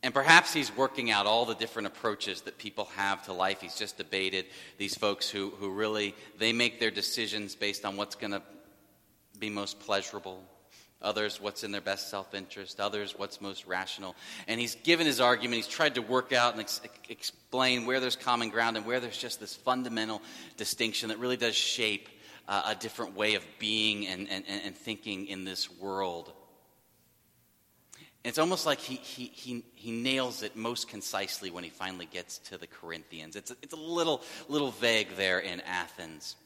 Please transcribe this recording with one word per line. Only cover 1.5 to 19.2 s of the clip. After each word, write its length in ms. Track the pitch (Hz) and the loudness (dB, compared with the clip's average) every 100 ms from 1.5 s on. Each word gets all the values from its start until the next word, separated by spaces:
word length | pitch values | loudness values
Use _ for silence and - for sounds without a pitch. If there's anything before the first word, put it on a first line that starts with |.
| 107 | 0
different 320 | 113 117 101 | -2 -2 -4
approaches 540 | - 117 104 - 90 | -2 -2 0 -2 -4
that 160 | - - | -8 -10
people 280 | 107 104 101 98 | -10 -6 -6 0
have 280 | 98 98 - | 0 0 -4
to 80 | |
life. 280 | 92 92 98 | 2 2 2
He's 140 | 90 - | -6 -6
just 220 | 104 - | -6 -6
debated 500 | 95 98 95 92 92 - - - | -4 0 2 0 -4 -12 -18 -6
these 180 | 101 - | -6 0
folks 340 | 107 98 - | 0 2 -2
who, 220 | 104 98 | -2 -4
who 180 | - 101 | -4 -6
really, 460 | 95 107 107 104 - - - | -2 0 0 -2 -4 -18 0
they 140 | 110 | 2
make 260 | 117 120 113 | 4 0 2
their 120 | 113 | -2
decisions 640 | 104 95 - 110 104 104 - | 0 -2 -2 -2 -4 -6 -4
based 300 | 104 101 104 | -4 -2 -4
on 120 | 98 | -4
what's 180 | 101 - | -4 -4
gonna 260 | 107 98 - - - - _ _ _ _ _ - | -6 -6 -8 -20 -20 -20 _ _ _ _ _ -10
be 120 | 107 | -6
most 300 | 104 101 - | -4 -6 -8
pleasurable. 640 | - 101 95 101 95 92 92 - _ - - _ | 0 0 0 -8 -10 -12 -16 -20 _ -20 -20 _
Others, 380 | 101 107 107 - | -2 0 0 -2
what's 220 | 101 - | -6 -6
in 80 | 107 | -6
their 100 | 101 | -4
best 300 | 98 98 - | -2 -4 -4
self-interest. 680 | 101 95 98 92 - 95 - | -6 -6 -8 -8 -12 -12 -2
Others, 360 | 101 104 101 - | -2 0 -4 -6
what's 240 | 98 - | -8 -8
most 240 | 101 95 - | -10 -10 -4
rational. 500 | 90 95 - 95 87 - - - | -2 -2 -6 -8 -12 -14 -14 -4
And 120 | 113 | -2
he's 160 | 120 - | -2 0
given 320 | - 170 160 | 4 6 6
his 120 | 123 | 6
argument. 360 | 123 123 120 117 | 6 6 4 0
He's 120 | 107 | -2
tried 280 | - 156 127 | 2 4 4
to 60 | |
work 280 | 107 127 123 | 2 2 4
out 220 | 127 120 | 6 6
and 80 | 110 | 4
ex-, 200 | 104 - 110 - - | -4 -6 -8 -18 -16
explain 800 | 113 - - _ 127 127 123 117 | -10 -10 -10 _ 2 4 4 4
where 120 | 131 | 2
there's 160 | 127 117 | 2 0
common 340 | - 120 113 | 2 2 2
ground 280 | 107 117 113 | 2 2 2
and 80 | 107 | 0
where 140 | 127 | -2
there's 180 | 120 | -2
just 220 | 110 | -6